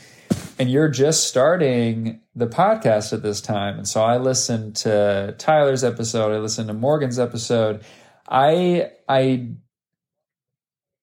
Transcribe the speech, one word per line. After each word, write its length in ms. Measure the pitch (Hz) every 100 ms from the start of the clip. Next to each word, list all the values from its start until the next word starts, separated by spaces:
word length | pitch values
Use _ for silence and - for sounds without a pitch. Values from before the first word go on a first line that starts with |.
| - - - - - -
And 100 | 127
you're 200 | 135 156
just 380 | 127 143 156 -
starting 920 | 127 143 180 143 120 117 113 113 - _ -
the 120 | 117
podcast 680 | 139 196 220 123 107 107
at 80 | 110
this 180 | 104 101
time. 380 | - 104 101 101
And 100 | 101
so 140 | 135
I 140 | 113 123
listened 580 | 131 127 - 117 110 104
to 580 | 113 104 104 98 101 -
Tyler's 460 | - 156 143 131
episode. 500 | 123 117 113 117 107
I 60 | 107
listened 280 | 107 - 110
to 60 |
Morgan's 460 | 110 131 156 135 120
episode. 640 | 120 - - 117 110 101 - - - _ -
I, 640 | 131 143 170 180 175 - - -
I, 440 | 135 131 127 120 - _ _ _ _ _ _ _ _ _ _ _ _ _ _